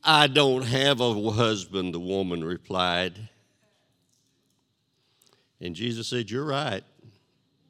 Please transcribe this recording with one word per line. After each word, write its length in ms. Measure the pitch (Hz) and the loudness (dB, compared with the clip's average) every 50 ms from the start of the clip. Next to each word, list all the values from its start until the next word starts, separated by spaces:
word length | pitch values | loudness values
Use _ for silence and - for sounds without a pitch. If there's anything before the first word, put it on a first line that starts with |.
| - | 4
"I 220 | - 160 151 151 | 4 6 6 6
don't 360 | 143 131 151 147 139 127 127 131 | 6 6 4 4 4 4 2 0
have 380 | 113 123 131 135 143 143 117 | 0 0 2 2 2 2 4
a 300 | 123 120 113 104 104 110 | 2 2 2 0 -2 -2
husband," 640 | 107 107 117 113 110 101 90 82 90 98 92 90 82 | 2 2 2 2 2 0 -4 -6 -4 -4 -2 -2 -4
the 60 | 85 | -6
woman 420 | 87 90 98 98 98 90 87 85 80 | -4 -2 -2 -2 -2 -2 -2 -4 -4
replied. 840 | 82 90 82 _ - 98 92 90 90 87 87 92 92 85 98 110 110 _ _ _ _ _ _ _ _ _ _ _ _ _ _ _ _ _ _ _ _ _ _ _ _ _ _ _ _ _ _ _ _ _ _ _ _ _ _ _ _ _ _ _ _ _ _ | -6 -6 -8 _ -6 -2 0 0 0 0 0 -2 -4 -6 -10 -18 -18 _ _ _ _ _ _ _ _ _ _ _ _ _ _ _ _ _ _ _ _ _ _ _ _ _ _ _ _ _ _ _ _ _ _ _ _ _ _ _ _ _ _ _ _ _ _
And 140 | - 90 85 | -12 -12 -10
Jesus 340 | 80 113 123 117 113 113 - | -6 -6 -6 -6 -6 -8 -6
said, 220 | - 123 117 95 | -6 -6 -6 -4
"You're 140 | 107 127 147 | -6 -6 -4
right." 400 | 156 135 139 151 139 104 95 - _ _ _ _ 110 _ _ _ _ _ _ _ _ _ _ _ | -4 -4 -4 -4 -4 -6 -6 -8 _ _ _ _ -20 _ _ _ _ _ _ _ _ _ _ _